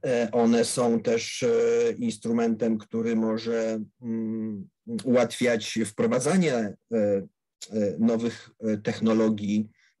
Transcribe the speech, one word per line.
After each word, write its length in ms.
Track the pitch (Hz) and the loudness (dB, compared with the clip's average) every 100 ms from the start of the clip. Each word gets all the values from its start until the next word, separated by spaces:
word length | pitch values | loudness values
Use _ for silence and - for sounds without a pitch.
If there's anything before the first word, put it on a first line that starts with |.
| 131 | 0
E, 240 | 120 113 | 0 0
one 340 | 120 117 117 110 | 2 4 4 2
są 360 | - 120 117 | 0 2 2
też, 420 | 107 113 - - | 2 0 -2 -2
e, 480 | 123 117 - - 117 | 0 2 4 2 2
instrumentem, 840 | 107 120 - 113 117 117 110 117 110 | 0 -4 -4 -2 0 0 0 0 -2
który 380 | - 113 113 113 | -4 -4 -2 0
może, 680 | 110 110 113 117 113 113 104 _ | 0 -2 -2 -2 -2 -4 -8 _
mm, 680 | 120 113 110 113 110 104 - _ - 113 | -6 -4 -4 -6 -6 -8 -12 _ -10 -6
ułatwiać 760 | 131 123 120 - 123 113 - 110 107 | 2 2 2 0 0 0 -2 -4 -4
wprowadzanie, 680 | - 113 127 127 185 165 | -2 0 2 2 2 2
e, 220 | 123 104 - _ | 0 -2 -8 _
e, 340 | 113 104 98 92 _ _ _ - 110 101 82 | 0 2 0 -4 _ _ _ -8 -2 -2 2
nowych, 500 | 113 113 117 - - _ | 2 2 -2 -6 -18 _
e, 180 | 110 107 | -4 -2
technologii 920 | 107 110 110 110 110 107 104 107 107 _ _ _ | -4 -2 2 2 2 0 0 0 -2 _ _ _